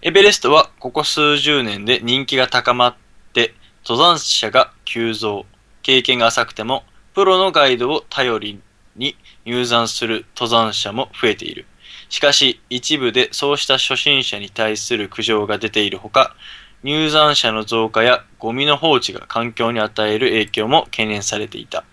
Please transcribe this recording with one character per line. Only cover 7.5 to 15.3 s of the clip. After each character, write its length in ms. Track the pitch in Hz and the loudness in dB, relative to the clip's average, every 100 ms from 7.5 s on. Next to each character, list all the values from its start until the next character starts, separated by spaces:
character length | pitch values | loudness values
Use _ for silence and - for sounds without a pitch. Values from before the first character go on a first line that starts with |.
ガ 160 | 160 139 | 4 2
イ 100 | 123 | 2
ド 120 | 120 | 0
を 160 | 151 - | -4 -6
頼 280 | - 127 110 | -4 -2 -2
り 200 | 104 101 _ _ _ - | -6 -14 _ _ _ -10
に 200 | 131 - - - - | -8 -8 -20 -20 -6
入 200 | 120 123 | -4 0
山 220 | 117 113 | 0 0
す 180 | - 117 | -2 -4
る 200 | 110 - - | -4 -6 -8
登 140 | 120 | 0
山 240 | 117 113 | 2 2
者 200 | 104 - | -2 -6
も 160 | 107 - - | -6 -8 -2
増 100 | 113 | -2
え 60 | 104 | -2
て 100 | - | -6
い 80 | |
る。 120 | - - _ - - - | -14 -18 _ -20 -20 -12
し 100 | - | 0
か 140 | 147 | 2
し、 260 | 143 139 - _ | 4 2 -2 _
一 280 | 127 - 151 | -8 -4 -2
部 140 | 127 | 0
で 180 | 120 127 | 0 0
そ 220 | - 143 | 0 -2
う 40 | 143 | -2
し 80 | - | 0
た 120 | 131 | 0
初 180 | - 131 | 0 -2
心 280 | - 139 | 0 0
者 160 | 127 104 | 0 -8
に 100 | 101 | -12
対 280 | - 110 107 | -4 -4 -2
す 180 | - 120 | -4 -6
る 140 | 101 | -6
苦 140 | - | -6
情 240 | 113 | -2